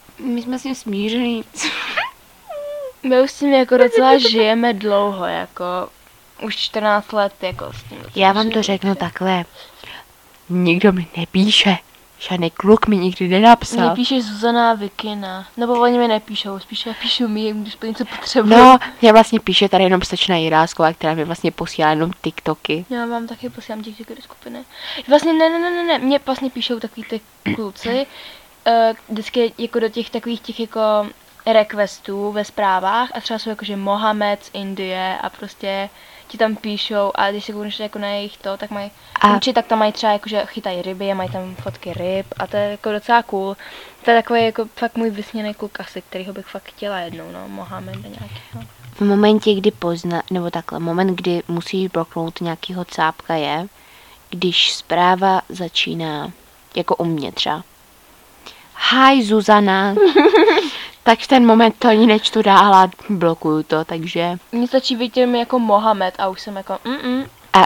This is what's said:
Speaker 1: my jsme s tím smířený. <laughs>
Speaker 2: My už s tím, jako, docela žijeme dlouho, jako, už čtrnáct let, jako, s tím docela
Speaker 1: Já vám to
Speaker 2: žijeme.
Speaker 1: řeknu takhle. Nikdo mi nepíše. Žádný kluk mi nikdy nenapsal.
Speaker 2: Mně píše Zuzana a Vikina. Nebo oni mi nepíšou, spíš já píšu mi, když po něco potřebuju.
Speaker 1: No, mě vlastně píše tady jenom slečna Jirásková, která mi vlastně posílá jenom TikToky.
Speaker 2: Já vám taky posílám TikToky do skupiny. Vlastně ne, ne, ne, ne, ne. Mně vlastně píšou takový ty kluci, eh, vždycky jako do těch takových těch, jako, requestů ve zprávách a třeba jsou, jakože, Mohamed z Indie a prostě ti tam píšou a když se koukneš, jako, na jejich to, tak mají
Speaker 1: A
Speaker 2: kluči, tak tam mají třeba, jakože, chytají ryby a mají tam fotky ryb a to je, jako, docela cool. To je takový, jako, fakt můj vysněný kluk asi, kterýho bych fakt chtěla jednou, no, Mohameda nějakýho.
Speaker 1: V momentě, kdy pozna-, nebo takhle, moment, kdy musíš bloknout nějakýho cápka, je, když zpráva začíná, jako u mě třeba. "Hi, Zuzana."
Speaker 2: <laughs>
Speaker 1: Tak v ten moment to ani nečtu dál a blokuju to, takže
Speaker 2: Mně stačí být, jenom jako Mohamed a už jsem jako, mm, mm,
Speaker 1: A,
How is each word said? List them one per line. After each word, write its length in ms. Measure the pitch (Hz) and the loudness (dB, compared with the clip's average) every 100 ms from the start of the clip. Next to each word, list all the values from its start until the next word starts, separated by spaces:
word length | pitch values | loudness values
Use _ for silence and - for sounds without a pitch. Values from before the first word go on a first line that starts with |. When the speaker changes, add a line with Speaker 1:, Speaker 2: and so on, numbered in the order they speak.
| - - | -20 -12
Speaker 1:
my 220 | 262 240 | -8 -6
jsme 180 | 240 254 | -6 -8
s 40 | |
tím 120 | 269 254 | -8 -10
smířený. 680 | 220 196 214 233 240 226 - | -6 -4 -4 -2 -2 -4 -8
<laughs> 1500 | - 302 - - - 988 1077 _ _ - 587 587 587 539 - | -8 -8 -8 -8 -8 -8 -12 _ _ -16 -14 -12 -12 -14 -8
Speaker 2:
My 180 | 262 254 | 0 2
už 100 | 277 | 2
s 80 | - | 0
tím, 140 | 285 | 2
jako, 240 | 269 247 247 | 2 4 4
docela 400 | 247 233 262 269 | 6 6 6 6
žijeme 560 | 240 226 214 226 240 | 4 2 2 2 0
dlouho, 520 | 202 208 202 202 190 175 | 0 0 0 0 -2 -6
jako, 380 | 165 180 - 180 180 - _ _ _ _ - | -6 -8 -10 -8 -6 -8 _ _ _ _ -14
už 140 | 214 - | -10 -8
čtrnáct 560 | - 220 214 208 - | -6 -2 0 0 -2
let, 220 | 214 202 - | -2 -2 -4
jako, 240 | 185 180 76 | -10 -8 -12
s 180 | - - | -14 -18
tím 80 | - | -18
docela 280 | - 196 190 | -12 2 2
Speaker 1:
Já 40 | |
vám 120 | 196 220 | 2 0
to 40 | |
Speaker 2:
žijeme. 140 | 220 | -2
Speaker 1:
řeknu 320 | 196 196 196 185 | -2 -2 -2 -2
takhle. 500 | 175 - 185 185 170 - - - - - - _ _ _ - | -4 -4 -2 -2 -4 -14 -20 -20 -20 -20 -20 _ _ _ -4
Nikdo 420 | 180 175 175 202 | 0 2 4 4
mi 160 | 185 165 - | 2 -4 -10
nepíše. 600 | 170 190 208 196 202 175 - _ _ _ | -4 0 2 4 2 0 -4 _ _ _
Žádný 300 | - 180 165 | -8 -4 -4
kluk 360 | - 190 220 - | -2 4 4 6
mi 100 | 202 | 0
nikdy 300 | 185 180 180 | 0 -2 0
nenapsal. 520 | 185 226 240 - 233 196 | 6 8 6 4 0 0
Speaker 2:
Mně 100 | 247 | 0
píše 260 | 247 269 | 0 0
Zuzana 500 | 214 208 233 240 233 | -2 -2 0 2 2
a 20 | |
Vikina. 760 | 220 202 - 214 208 190 190 185 - | 2 -4 -10 -10 -10 -10 -12 -14 -6
Nebo 160 | 240 240 | -2 2
oni 160 | 240 240 | 2 4
mi 100 | 233 | 2
nepíšou, 520 | 214 220 202 208 196 | 0 -4 -10 -8 -12
spíš 260 | - 214 233 | -12 -12 -10
já 80 | |
píšu 340 | 214 240 - 233 | -8 -6 -2 -2
mi, 260 | 214 214 | -2 -4
když 220 | 214 214 - | -6 -10 -10
po 100 | 226 | -10
něco 200 | 220 226 | -8 -8
potřebuju. 500 | - - 262 214 233 | -10 -2 2 8 10
Speaker 1:
No, 200 | 254 254 - - | 12 10 4 2
mě 120 | 226 | 8
vlastně 260 | 220 214 220 | 8 6 2
píše 300 | - 185 196 | 0 0 2
tady 140 | 185 | 4
jenom 180 | 185 185 | 4 2
slečna 340 | - 180 - 175 | 0 -4 0 0
Jirásková, 580 | 160 156 165 - 160 | 2 4 2 2 0
která 200 | 170 156 | 0 -4
mi 100 | 160 156 | -2 -4
vlastně 260 | 170 165 | -2 -4
posílá 380 | - 170 - 151 | -4 -10 0 0
jenom 220 | 156 170 - | 2 -2 -4
TikToky. 640 | 160 - 165 156 - 156 185 | -8 -6 -6 -6 -4 -6 -6
Speaker 2:
Já 160 | 247 233 | -8 -6
vám 220 | 233 233 | -8 -8
taky 220 | 226 247 | -12 -14
posílám 340 | 233 - 214 | -14 -14 -14
TikToky 320 | 214 214 226 226 | -14 -16 -18 -20
do 60 | |
skupiny. 380 | - - - 240 254 - - - 247 | -20 -20 -18 -18 -18 -18 -14 -12 2
Vlastně 260 | 294 320 | 2 4
ne, 160 | 320 320 | 2 2
ne, 100 | 339 | 2
ne, 100 | 349 | -2
ne, 120 | 349 | -2
ne. 160 | 339 285 | -2 -2
Mně 200 | 254 277 277 | 0 0 -2
vlastně 240 | 262 269 | -6 -6
píšou 300 | 247 226 233 | -6 -6 -6
takový 240 | 220 - - | -8 -12 -10
ty 120 | 220 _ _ - 220 | -10 _ _ -6 -6
kluci, 500 | 208 - 233 254 277 - - - - _ 240 | -6 -8 -4 -4 -4 -10 -20 -20 -20 _ 0
eh, 260 | 233 226 226 - | 4 2 0 -10
vždycky 440 | 220 214 254 226 - | -10 -4 -2 -2 -4
jako 220 | 233 233 | -6 -4
do 100 | 220 | -4
těch 200 | 233 220 | -4 -8
takových 320 | 233 240 233 | -8 -8 -10
těch, 180 | - 226 | -10 -10
jako, 200 | 220 220 214 208 208 - _ _ 220 | -8 -2 0 0 -2 -10 _ _ 2
requestů 800 | 220 214 208 196 - - 196 208 | 2 2 -2 -4 -4 -10 -6 -4
ve 140 | 208 202 | -4 -6
zprávách 640 | - 196 185 190 226 247 | -2 0 0 0 -2 -2
a 80 | 233 | -6
třeba 180 | - 220 | -8 -8
jsou, 100 | 226 | -8
jakože, 260 | 208 208 202 | -10 -8 -6
Mohamed 680 | 196 208 220 214 208 202 - | -4 -2 0 0 -2 -2 -8
z 40 | |
Indie 640 | 202 196 190 190 185 185 - | -12 -10 -8 -8 -6 -6 -6
a 80 | 185 | -8
prostě 600 | - 202 - 196 196 202 - - - - | -10 -18 -12 -8 -6 -8 -14 -20 -20 -18
ti 100 | 220 | -2
tam 180 | 220 214 | -2 -2
píšou 560 | 214 208 - 208 202 - | -8 -8 -4 -2 -2 -2
a 160 | 196 | -2
když 140 | 208 208 | -4 -10
se 60 | |
koukneš, 260 | 208 208 202 | -10 -10 -10
jako, 200 | 214 214 | -10 -10
na 80 | 202 | -8
jejich 300 | 202 202 - | -8 -10 -12
to, 200 | 196 196 | -12 -10
tak 140 | 208 | -10
mají 200 | 208 202 _ - - | -10 -12 _ -10 2
Speaker 1:
A 60 | 208 | 2
Speaker 2:
kluči, 240 | 208 262 | 4 2
tak 120 | 240 226 | -2 0
tam 120 | 220 | 0
mají 120 | 214 | 0
třeba, 220 | 214 220 | 0 0
jakože, 280 | 208 214 208 208 | 0 -2 -4 -4
chytají 360 | 220 202 180 | -8 -8 -8
ryby 300 | 185 185 196 | -8 -6 -6
a 40 | 190 | -4
mají 140 | 185 | -6
tam 240 | 185 185 185 | -8 -12 -12
fotky 380 | 196 - 180 | -12 -12 -12
ryb 320 | 170 180 190 196 - | -8 -4 -4 -6 -8
a 100 | 190 | -6
to 100 | 208 | -2
je, 120 | 208 | -4
jako, 200 | 208 220 | -4 -6
docela 320 | 208 226 233 | -6 0 0
cool. 340 | 226 196 196 202 - - - - - | 0 -6 -6 -8 -16 -20 -20 -6 2
To 60 | |
je 60 | 233 | 2
takový, 220 | 220 233 226 | 2 0 0
jako, 200 | 220 226 - | -2 -10 -6
fakt 220 | 233 226 | -6 -4
můj 120 | 226 | -4
vysněný 440 | 202 202 226 214 | -6 -10 -10 -10
kluk 260 | 214 208 - | -10 -12 -12
asi, 220 | 185 185 | -14 -14
kterýho 320 | - 185 185 | -14 -12 -12
bych 120 | 196 - | -14 -14
fakt 180 | 202 - | -18 -18
chtěla 300 | - 202 190 | -12 -10 -8
jednou, 320 | 170 165 170 | -10 -12 -16
no, 80 | 180 196 | -16 -14
Mohameda 520 | 196 180 185 185 190 | -14 -14 -14 -14 -14
nějakýho. 600 | 208 214 208 - - 120 - - 123 - | -16 -16 -16 -16 -18 -18 -18 -20 -20 -2
Speaker 1:
V 60 | |
momentě, 520 | 202 202 208 214 214 196 | 2 4 6 4 2 2
kdy 160 | 208 | 0
pozna-, 520 | - 170 170 175 170 - | -2 -6 -4 -4 -6 -4
nebo 180 | 180 170 | -6 -4
takhle, 280 | 170 - 156 | -8 -10 -8
moment, 360 | 170 175 190 180 | -4 -2 -2 -2
kdy 280 | 180 170 - | -2 -4 -4
musíš 400 | 170 - 190 190 | -8 -6 -4 -4
bloknout 540 | 170 165 165 165 - | -4 -6 -6 -8 -8
nějakýho 440 | 170 165 - 180 175 | -8 -8 -10 -10 -10
cápka, 480 | - 160 - - 165 | -2 -2 -2 -6 -4
je, 300 | 143 151 190 _ - - - - - | -2 -6 -8 _ -20 -20 -20 -20 -14
když 440 | 175 180 170 - | -4 -2 0 -2
zpráva 680 | - - 170 180 185 196 190 - | -4 -4 2 2 4 2 2 -2
začíná, 840 | 180 170 - 165 165 160 147 147 - _ _ _ - | -10 -8 -6 -6 -6 -6 -8 -10 -14 _ _ _ -6
jako 200 | - 185 | -2 -2
u 100 | 170 | -2
mě 260 | 156 120 | -4 -6
třeba. 320 | - - 156 - _ _ _ _ _ _ _ - - - - - | -6 -6 -6 -10 _ _ _ _ _ _ _ -20 -20 -20 -6 0
"Hi, 320 | 247 262 277 | 4 4 4
Zuzana." 720 | 208 220 202 208 202 190 202 208 | 4 0 4 4 4 2 0 4
Speaker 2:
<laughs> 60 | 381 285 320 339 392 339 320 - - - | 4 6 6 6 4 4 0 -8 -16 -4
Speaker 1:
Tak 160 | - 226 | 2 2
v 80 | - | 4
ten 180 | 262 240 | 6 8
moment 300 | 220 226 - | 6 6 4
to 80 | 247 | 2
ani 200 | 214 233 | 6 6
nečtu 340 | 214 - 220 | 4 2 0
dál 340 | 208 196 202 190 | 6 6 8 8
a 140 | 185 - - | 6 0 -6
blokuju 540 | 190 170 160 160 156 | 0 0 0 0 -2
to, 220 | 156 156 165 | 0 -2 -2
takže 520 | 165 165 175 175 175 - | -8 -6 -4 -4 -6 -8
Speaker 2:
Mně 160 | 233 247 | -4 0
stačí 280 | 262 - 233 | 0 -2 -4
být, 220 | 240 254 | -4 0
jenom 180 | 247 240 | 0 0
jako 240 | 233 254 | 0 -2
Mohamed 560 | 226 202 220 202 185 - | 2 2 2 0 -2 -2
a 80 | 196 | -6
už 120 | 190 | -6
jsem 140 | 214 196 | -12 -12
jako, 220 | 196 190 233 | -8 -8 -6
mm, 240 | 277 247 | -6 -4
mm, 140 | 254 269 _ - | -4 -6 _ 2
Speaker 1:
A, 60 | 190 | 4